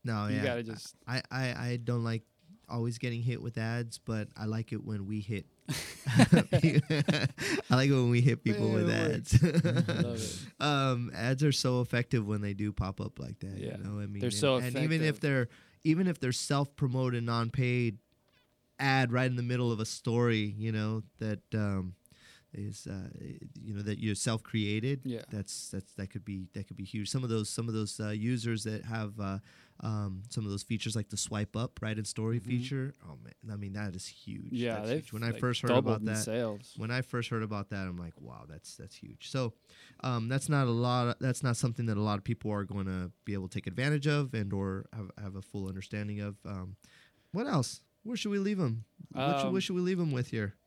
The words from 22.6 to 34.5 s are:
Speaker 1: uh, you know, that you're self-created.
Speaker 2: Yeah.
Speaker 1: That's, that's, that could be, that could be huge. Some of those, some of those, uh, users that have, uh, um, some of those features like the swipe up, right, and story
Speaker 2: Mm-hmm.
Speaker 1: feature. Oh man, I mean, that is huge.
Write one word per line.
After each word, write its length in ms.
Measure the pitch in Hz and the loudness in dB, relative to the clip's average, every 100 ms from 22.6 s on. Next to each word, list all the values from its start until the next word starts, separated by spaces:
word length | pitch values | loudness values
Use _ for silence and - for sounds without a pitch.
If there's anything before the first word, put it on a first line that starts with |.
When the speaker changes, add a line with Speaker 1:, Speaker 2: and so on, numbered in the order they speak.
| 101 101 - | -8 -8 -8
Speaker 1:
uh, 220 | 98 92 - - - - - | -8 -10 -12 -12 -12 -14 -14
you 140 | 110 | -8
know, 80 | 104 | -6
that 160 | 101 101 | -4 0
you're 160 | 110 | 0
self-created. 880 | 98 - 113 - 113 104 107 123 139 | 0 0 -2 -2 -2 0 0 0 -2
Speaker 2:
Yeah. 180 | 131 117 - | -4 -6 -6
Speaker 1:
That's, 420 | 104 98 - - | -8 -6 -10 -8
that's, 220 | 98 - | -10 -10
that 160 | - 98 | -10 -8
could 140 | 101 | -8
be, 220 | - 98 92 | -8 -8 -8
that 140 | - 95 | -10 -10
could 80 | 92 | -10
be 80 | |
huge. 260 | 95 110 101 | -8 -6 -4
Some 140 | 131 | -2
of 40 | 123 | 0
those, 180 | 113 107 | 0 0
some 160 | - 117 | -4 -2
of 80 | |
those, 240 | 110 104 - | -2 -2 -4
uh, 120 | 107 | -4
users 520 | 107 113 127 113 110 | -2 0 0 0 -2
that 200 | 107 107 | -2 -6
have, 280 | 113 113 107 107 | -6 -6 -6 -4
uh, 200 | 98 98 - - - - | -4 -4 -8 -20 -20 -8
um, 420 | 110 107 101 95 110 | -4 -2 -2 -6 -6
some 140 | - | -4
of 80 | 104 | -2
those 100 | 101 | -4
features 320 | - 110 110 | -4 -4 -2
like 140 | 110 101 | -4 -4
the 80 | 104 | -6
swipe 400 | - 107 104 110 | -4 -2 -2 -2
up, 240 | 123 - | -6 -4
right, 140 | 110 107 | -4 -4
and 100 | 104 | -4
story 320 | - 110 117 | -2 0 0
Speaker 2:
Mm-hmm. 100 | 123 | 0
Speaker 1:
feature. 460 | 123 127 139 135 - | -2 -2 -4 -4 -8
Oh 140 | - 135 | -18 -16
man, 280 | 113 - 107 | -18 -16 -10
I 40 | 104 | -8
mean, 160 | 101 | -6
that 240 | 101 104 90 | -4 -6 -6
is 100 | - | -12
huge. 460 | - - 104 - | -14 -12 -10 -6